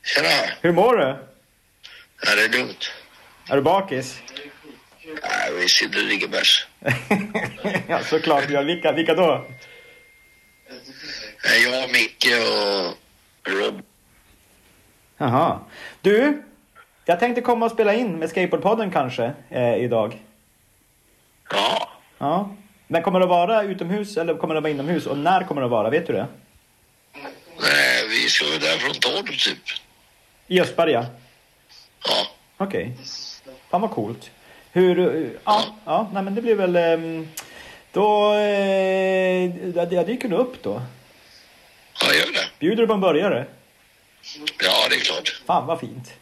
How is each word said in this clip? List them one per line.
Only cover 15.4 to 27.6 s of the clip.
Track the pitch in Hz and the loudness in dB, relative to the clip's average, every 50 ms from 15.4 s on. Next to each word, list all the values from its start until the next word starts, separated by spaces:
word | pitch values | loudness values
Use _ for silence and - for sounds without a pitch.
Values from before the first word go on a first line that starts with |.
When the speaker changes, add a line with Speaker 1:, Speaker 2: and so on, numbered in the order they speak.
| 165 151 - - - - - - - - - _ | 2 2 0 -4 -8 -18 -20 -20 -20 -20 -20 _
Speaker 2:
Du, | - 185 208 220 262 302 294 294 - - - _ _ _ _ - - _ _ _ _ | 2 4 4 6 4 4 2 0 -6 -18 -20 _ _ _ _ -20 -20 _ _ _ _
jag | - 170 175 | 0 2 2
tänkte | 240 240 240 247 | 2 0 0 0
komma | 240 - 240 220 233 | 2 2 2 2 2
och | 226 | 0
spela | 226 - 220 208 208 | 2 2 2 4 4
in | 233 254 214 165 160 | 2 0 -2 -2 -4
med | 160 160 | -4 -4
Skateboardpodden | - 202 185 180 175 160 - 196 220 220 220 185 | 0 -2 0 0 0 0 2 2 2 2 0 -2
kanske, | 175 156 135 123 123 - 117 120 147 - - - | 0 0 -2 0 -2 -2 -2 -2 -4 -8 -14 -8
eh, | - 127 123 120 117 | -2 0 2 2 2
idag. | 98 123 120 120 113 107 107 - - - - _ _ _ _ _ _ _ _ _ _ _ _ _ _ _ _ _ _ _ _ _ _ _ - | 2 0 2 2 2 0 0 -4 -12 -20 -20 _ _ _ _ _ _ _ _ _ _ _ _ _ _ _ _ _ _ _ _ _ _ _ -4
Speaker 1:
Ja. | - 101 101 - - - - - - - _ _ _ | -2 0 0 0 0 -2 -4 -8 -12 -20 _ _ _
Speaker 2:
Ja. | _ - 139 160 185 208 202 - - - - _ _ _ | _ -2 -2 0 0 -2 -4 -10 -16 -20 -20 _ _ _
Men | _ 147 170 165 | _ -2 0 0
kommer | 202 180 185 | 2 2 4
det | 185 | 4
vara | 175 180 170 175 180 226 220 208 | 4 4 4 4 4 2 2 0
utomhus | 202 190 185 175 170 190 214 208 202 - | 0 -4 -6 -4 -4 -2 -4 -4 -4 -4
eller | 160 165 160 156 | -4 -2 -2 -2
kommer | 156 - 160 160 | -2 -2 -2 -2
det | 156 | -2
vara | 147 156 | -2 -2
inomhus? | 151 139 135 156 175 156 - | -4 -2 -2 -2 -2 -2 -2
Och | - 135 | -2 -4
när | 143 143 165 190 185 180 | 0 2 2 2 2 0
kommer | 180 160 143 | -2 -4 -2
det | 131 | -2
vara? | 120 120 110 104 110 | 0 0 2 2 2
Vet | 135 165 170 | 0 0 0
du | - 123 | 0 -2
det? | - 110 127 - - - _ _ _ _ _ _ _ _ _ _ _ _ _ _ 294 285 277 - - - - - - | -2 -4 -6 -10 -18 -20 _ _ _ _ _ _ _ _ _ _ _ _ _ _ -18 -18 -18 -18 -18 -20 -20 -12 -4